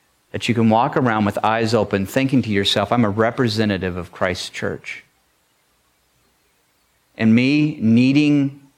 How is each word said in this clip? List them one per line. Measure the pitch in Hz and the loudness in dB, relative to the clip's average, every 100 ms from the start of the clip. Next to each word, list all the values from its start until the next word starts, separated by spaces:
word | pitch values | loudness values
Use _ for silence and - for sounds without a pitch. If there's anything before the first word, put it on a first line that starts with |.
| _ _ _ | _ _ _
that | 107 - | -8 -2
you | |
can | 117 113 | 2 4
walk | 110 143 160 | 4 2 0
around | 123 110 | 0 0
with | 104 - | 0 0
eyes | 107 113 113 | -2 0 0
open, | 113 101 98 95 | 0 0 -2 -2
thinking | 131 135 135 | -2 0 0
to | 110 | 0
yourself, | 101 98 107 101 | -2 0 -2 0
"I'm | 123 | 0
a | 110 | 0
representative | 107 113 120 120 107 104 95 92 87 | 0 -2 0 -2 0 -2 -2 -4 -8
of | 82 | -10
Christ's | - 92 90 - | -6 -4 -4 -10
church." | - 98 - - - - _ _ _ _ _ _ _ _ _ _ _ _ _ _ _ _ _ _ _ _ - | -8 -8 -8 -12 -18 -20 _ _ _ _ _ _ _ _ _ _ _ _ _ _ _ _ _ _ _ _ -2
And | 110 | 2
me | 113 131 147 151 156 | 4 2 2 0 -2
needing | 113 117 127 139 147 147 139 - _ | 2 4 4 4 2 2 0 -4 _